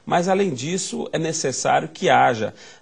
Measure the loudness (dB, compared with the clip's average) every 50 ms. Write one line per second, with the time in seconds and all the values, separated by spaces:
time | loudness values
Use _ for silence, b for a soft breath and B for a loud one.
0 | B -2 0 0 2 2 2 2 2 0 -2 -4 -4 -4 -4 -4 -6 -6 -8 -8
1 | -6 -4 -4 -2 -2 -2 -2 -2 -4 -4 -4 -2 0 2 2 2 0 -4 -6 -4
2 | 2 4 4 6 6 4 2 0 -2 -4 B B B B B B